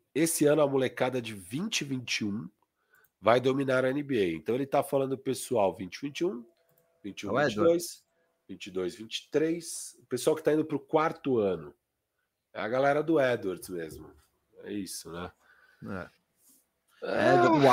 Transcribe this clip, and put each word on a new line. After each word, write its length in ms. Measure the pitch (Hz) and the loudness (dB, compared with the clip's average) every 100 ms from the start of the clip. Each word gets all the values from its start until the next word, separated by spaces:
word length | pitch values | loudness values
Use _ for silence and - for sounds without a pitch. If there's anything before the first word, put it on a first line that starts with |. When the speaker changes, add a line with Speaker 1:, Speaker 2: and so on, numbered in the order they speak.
| _ | _
Speaker 1:
esse 320 | 135 165 - 143 | 0 0 4 4
ano 160 | 151 | 4
a 40 | 143 | 4
molecada 560 | 135 127 - 127 123 | 2 0 0 -2 -2
de 100 | 113 | -6
vinte 500 | 104 92 131 220 - | -12 -10 -6 -4 -4
e 20 | |
vinte 340 | 143 131 117 - | -4 -6 -6 -4
e 60 | |
um 240 | 107 104 165 _ _ _ _ _ _ _ | -4 -4 -8 _ _ _ _ _ _ _
vai 200 | 98 123 | 4 4
dominar 440 | 131 135 135 131 | 4 0 0 0
a 60 | 131 | 0
N 120 | 139 | -2
B 160 | 139 123 | -2 0
A. 140 | 92 | 0
Então 240 | 80 - 123 | -2 -2 -4
ele 100 | 135 | 0
tá 160 | 143 | -2
falando 340 | - 139 135 123 | 0 0 -2 -4
pessoal 580 | - 120 - 120 98 92 | -4 -6 -2 2 2 0
vinte 200 | 92 - | -8 -10
e 20 | |
vinte 200 | 143 139 | -10 -4
e 40 | |
um, 200 | 175 233 233 _ _ _ _ _ | -4 -4 -12 _ _ _ _ _
vinte 160 | 104 92 | -16 -10
e 60 | 98 | -4
um, 100 | 117 | 0
Speaker 2:
É 60 | |
o 20 | 147 | 0
Edwards. 60 | |
Speaker 1:
vinte 40 | 208 | 2
e 40 | |
dois, 420 | 165 175 - - _ _ _ _ - | 4 2 -2 -14 _ _ _ _ -18
vinte 180 | 92 104 | -16 -10
e 40 | |
dois, 220 | 92 90 85 | -6 -6 -6
vinte 220 | 110 - | -12 -12
e 120 | - | -4
três. 680 | 147 160 170 165 - - - | -2 -2 -4 -8 -12 -14 -18
O 40 | - | -8
pessoal 280 | 123 - | -4 0
que 80 | 156 | 0
tá 100 | - | 2
indo 120 | 151 | 0
pro 160 | 156 147 | 0 -4
quarto 580 | - 156 160 156 139 120 | -2 0 0 -2 -2 2
ano. 340 | 98 87 73 - _ _ _ _ _ _ _ | 2 -2 -6 -18 _ _ _ _ _ _ _
É 80 | 104 | -8
a 80 | 104 | -4
galera 320 | 127 139 147 | 0 2 2
do 180 | 151 156 | 2 2
Edwards 480 | 127 117 98 87 - | 4 0 -2 -6 -6
mesmo. 420 | 90 80 - - - _ _ _ - | -8 -10 -12 -18 -20 _ _ _ -18
É 80 | 98 | -10
isso, 380 | 104 90 - 82 | -8 -8 -10 -12
né? 180 | 85 90 - _ _ _ - | -10 -12 -14 _ _ _ -18
Speaker 2:
É. 260 | 110 98 82 _ _ _ _ _ _ _ _ - | -12 -10 -12 _ _ _ _ _ _ _ _ -12
Speaker 1:
É. 240 | - - - | -4 0 4
Speaker 2:
É, 80 | 359 349 | 6 6
o 60 | 311 135 | 8 8